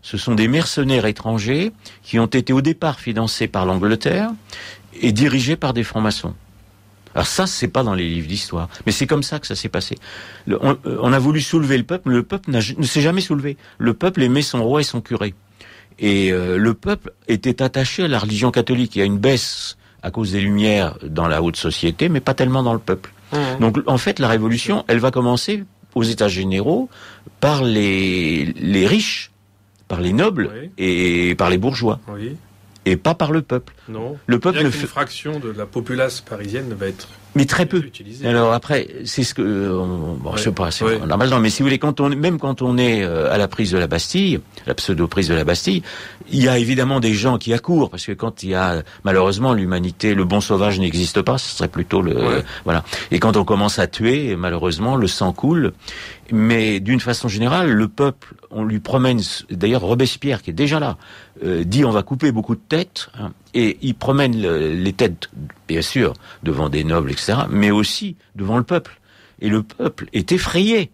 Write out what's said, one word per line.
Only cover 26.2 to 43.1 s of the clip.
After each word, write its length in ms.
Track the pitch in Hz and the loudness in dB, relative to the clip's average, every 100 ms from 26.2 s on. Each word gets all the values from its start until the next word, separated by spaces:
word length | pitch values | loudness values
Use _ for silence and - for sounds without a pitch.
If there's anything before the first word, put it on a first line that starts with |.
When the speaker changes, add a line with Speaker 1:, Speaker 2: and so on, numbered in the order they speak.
| 104 | 0
Speaker 1:
généraux 640 | 90 95 95 107 196 262 - - - - _ | 2 -2 0 0 0 -2 -10 -20 -20 -20 _
par 240 | 139 147 | 0 2
les, 800 | 127 107 101 95 95 90 80 80 76 - | 2 2 2 2 0 0 0 -2 -2 -2
les 280 | 82 95 98 | 0 2 4
riches, 440 | 214 214 - - _ _ _ _ _ _ | 4 0 -6 -10 _ _ _ _ _ _
par 120 | 87 | -4
les 120 | 90 | 0
nobles 360 | 104 208 175 98 | 2 2 2 -4
Speaker 2:
Oui. 180 | 110 160 - | -4 -16 -4
Speaker 1:
et 560 | 92 90 90 87 87 87 | -2 2 2 2 0 2
par 160 | 90 | 2
les 80 | 92 | 2
bourgeois. 400 | 117 131 120 104 - | 0 0 -2 -2 -8
Speaker 2:
Oui. 280 | 101 113 151 - - - - - | -12 -10 -12 -18 -20 -20 -6 -2
Speaker 1:
Et 120 | - | 0
pas 160 | 156 | 0
par 180 | 165 151 | 0 0
le 100 | 160 | 0
peuple. 300 | 139 127 - - - | 0 -4 -6 -20 -16
Speaker 2:
Non. 300 | 110 117 147 - | -10 -10 -10 0
Speaker 1:
Le 140 | 120 | 2
peuple 180 | 175 151 | 2 2
Speaker 2:
Bien 80 | 147 | 0
Speaker 1:
ne 40 | |
Speaker 2:
qu'une 100 | 101 | 0
Speaker 1:
fait 60 | - | -4
Speaker 2:
fraction 520 | 139 139 - 147 151 | -4 -4 -6 -8 -8
de 100 | 120 107 | -8 -8
la 100 | 104 | -6
populace 540 | 127 113 127 131 127 | -6 -4 -2 -2 -2
parisienne 520 | - 104 104 120 131 | -12 -10 -6 -6 -8
va 140 | 101 98 | -6 -6
être 200 | 95 - - - 143 | -8 -16 -20 -4 0
Speaker 1:
Mais 100 | 139 | 2
très 200 | - 175 | 2 0
peu. 120 | 185 | 0
Speaker 2:
utilisée. 500 | 143 - 104 120 131 | -2 -12 -18 -6 0
Speaker 1:
Alors 240 | 120 117 | 4 4
après, 340 | 117 - 143 - - 120 | 2 0 -2 -2 -10 -8
c'est 180 | - | -4
ce 100 | 123 | -4
que, 80 | - | -2
euh, 360 | 101 101 98 92 | -2 0 0 -2
on, 380 | 90 90 78 76 | -2 -4 -4 -6
bon, 160 | 69 | -6
Speaker 2:
Ouais. 60 | - | -2
Speaker 1:
je 60 | |
sais 80 | - | -2
pas, 200 | 92 87 | -2 -2
c'est 120 | - | 0
Speaker 2:
Ouais. 160 | 110 110 | 0 0
Speaker 1:
normal, 300 | 85 85 131 | 0 2 2
non, 100 | 127 | 4
mais 100 | 110 | 2
si 120 | - | 2
vous 60 | 135 | 2
voulez, 120 | 131 | 2
quand 220 | 147 147 | 0 2
on, 80 | 143 | 0
même 300 | 143 170 165 | 2 0 0
quand 220 | 139 131 | -2 -2
on 160 | 127 123 | 2 4
est, 260 | 123 113 | 4 2
euh, 280 | 95 | 0